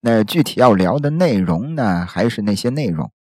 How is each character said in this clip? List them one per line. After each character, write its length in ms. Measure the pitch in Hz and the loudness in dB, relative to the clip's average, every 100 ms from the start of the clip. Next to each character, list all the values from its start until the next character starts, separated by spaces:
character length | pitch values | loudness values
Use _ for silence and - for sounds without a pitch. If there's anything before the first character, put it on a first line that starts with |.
那 200 | 117 113 | 2 0
具 180 | 107 - | 2 0
体 180 | - - | -2 4
要 140 | 127 | 4
聊 240 | 98 90 139 | 4 2 0
的 140 | 143 | -2
内 260 | 156 180 104 | 0 2 2
容 380 | 87 85 135 | 0 -2 -2
呢， 280 | 160 110 87 | -2 -2 -2
还 240 | 87 87 117 | -4 -2 -2
是 140 | 113 | -2
那 140 | 104 | -4
些 160 | 98 120 | -2 -2
内 160 | 139 120 | -2 -4
容 240 | 78 - _ | -4 -6 _